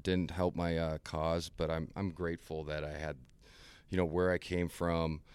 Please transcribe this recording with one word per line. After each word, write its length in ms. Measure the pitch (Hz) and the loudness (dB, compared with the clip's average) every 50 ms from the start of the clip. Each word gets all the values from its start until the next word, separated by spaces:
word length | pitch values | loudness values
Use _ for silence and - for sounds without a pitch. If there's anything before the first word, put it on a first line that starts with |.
didn't 300 | - 95 92 92 87 71 | 0 2 2 2 2 0
help 240 | 85 87 90 87 - | 0 2 2 2 2
my, 200 | 87 85 85 85 82 | 2 0 2 2 2
uh, 180 | 82 80 78 76 - | 0 0 -2 -4 -6
cause, 480 | - - 80 78 82 82 85 80 - - | -4 -2 0 2 2 2 0 0 -4 -4
but 140 | - 82 78 | -2 -2 0
I'm, 200 | 80 80 82 - - | 0 -2 -2 -4 -4
I'm 140 | 98 101 95 | -4 -4 -4
grateful 540 | 80 78 90 85 85 82 - - 80 78 76 | -4 -2 -4 -4 -4 -4 -8 -8 -8 -6 -4
that 200 | 73 76 76 76 | -4 -4 -4 -4
I 100 | 73 76 | -6 -6
had, 240 | 73 78 76 73 65 62 - - - - - - - - - - - - - | -6 -6 -6 -6 -8 -12 -20 -20 -20 -20 -20 -20 -20 -20 -20 -20 -20 -10 -2
you 60 | 95 | 0
know, 80 | 92 90 | 2 2
where 260 | 80 78 90 90 90 | 2 4 4 4 4
I 80 | 90 87 | 4 2
came 300 | - - 92 87 87 82 | 0 0 0 0 0 0
from. 520 | - - 87 85 85 82 82 80 80 73 - - - | 0 0 0 2 2 2 2 0 -2 -4 -8 -12 -16